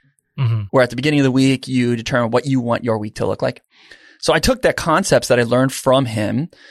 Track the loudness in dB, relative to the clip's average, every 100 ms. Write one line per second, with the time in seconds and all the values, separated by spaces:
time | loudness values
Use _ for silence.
0 | _ _ _ -4 -2 -2 0 0 0 0
1 | 0 2 2 4 2 0 -2 0 0 -2
2 | -2 -2 0 -2 0 -2 -2 -4 -2 -4
3 | -6 -6 -4 -2 -4 -6 _ _ -20 -20
4 | -20 -8 0 0 0 0 0 0 0 0
5 | 2 0 2 2 2 2 2 0 2 2
6 | 2 -2 -2 -2 -4 _ -20